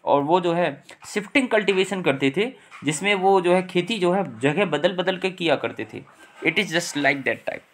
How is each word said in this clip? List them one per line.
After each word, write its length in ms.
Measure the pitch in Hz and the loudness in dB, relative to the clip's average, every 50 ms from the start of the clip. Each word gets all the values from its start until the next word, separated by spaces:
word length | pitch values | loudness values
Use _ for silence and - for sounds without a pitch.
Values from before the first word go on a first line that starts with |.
| _ | _
और 160 | - 127 143 | 2 2 2
वो 200 | 143 147 170 185 | 4 2 2 2
जो 120 | 175 175 170 | 2 2 0
है 300 | 175 175 160 135 139 _ - - _ - | 0 0 -2 -2 -6 _ -20 -20 _ -18
शिफ्टिंग 420 | - - 214 202 - _ 285 254 | -8 -6 -6 -8 0 _ 0 0
कल्टीवेशन 540 | 226 233 214 208 190 196 185 190 190 202 185 | 2 0 0 2 2 2 2 0 0 -2 -2
करते 320 | 175 160 135 135 139 135 135 | 0 0 0 2 0 0 0
थे, 160 | 185 208 254 262 - - - - - - | 0 -2 -2 -4 -12 -20 -20 -20 -6 -4
जिसमें 320 | 135 160 160 185 202 208 | -4 -4 -2 0 0 0
वो 260 | 190 180 190 196 190 | 2 4 4 4 4
जो 140 | 175 175 180 | 4 4 2
है 80 | 185 180 | 2 2
खेती 360 | 185 - 185 175 180 233 214 | 0 -2 -2 -2 0 -2 0
जो 120 | 180 175 | 2 2
है 280 | 175 202 190 143 117 110 | 2 2 -2 -4 -6 0
जगह 260 | 123 139 151 165 202 | 0 0 2 2 0
बदल 280 | 180 147 143 151 180 190 | 0 0 0 0 0 0
बदल 240 | 175 185 180 185 | 0 -2 -2 -2
के 120 | 180 - 185 | -2 -4 -6
किया 260 | 180 - 175 160 139 | -4 -2 0 0 2
करते 320 | 127 - 113 - - 113 - - | 2 0 -6 -6 -6 -10 -10 -10
थे। 80 | 107 - - - _ - - - - - | -16 -16 -18 -20 _ -20 -20 -20 -2 -2
It 120 | 147 160 | 0 0
is 100 | 202 202 | 0 -2
just 300 | 165 156 170 170 - - | 0 -2 -2 -4 -2 -6
like 240 | 147 143 139 143 139 127 | 0 0 0 0 0 -2
that 220 | 117 113 110 - | -4 -4 -4 -6
type। 180 | - - - - _ | -10 -10 -10 -14 _